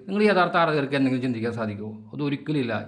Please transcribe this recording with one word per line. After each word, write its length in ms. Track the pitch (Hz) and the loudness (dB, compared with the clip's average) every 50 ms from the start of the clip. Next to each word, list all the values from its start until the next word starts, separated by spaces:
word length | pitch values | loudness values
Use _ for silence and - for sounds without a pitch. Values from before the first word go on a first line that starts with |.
| - - | -8 -4
നിങ്ങൾ 160 | 190 208 214 208 | 0 4 4 4
യഥാർത്ഥ 280 | 196 185 175 170 - 175 165 | 6 4 4 4 4 2 2
ആരാധകർക്ക് 360 | 156 151 147 135 131 143 135 | 4 2 0 0 0 0 2
എന്തെങ്കിലും 240 | 135 131 127 127 127 | 2 2 2 0 0
ചിന്തിക്കാൻ 280 | 131 117 113 110 120 110 113 | -2 -2 -2 -2 -4 -2 -2
സാധിക്കുമോ? 320 | 110 107 101 98 107 110 110 - - - - | -4 -4 -4 -6 -8 -10 -12 -14 -16 -14 -8
അത് 100 | 135 147 143 | -4 -4 -2
ഒരിക്കലും 320 | 143 139 - - 151 143 123 | -2 -4 -4 -2 -2 -2 0
ഇല്ല. 80 | 117 107 104 107 | 0 -2 -4 -4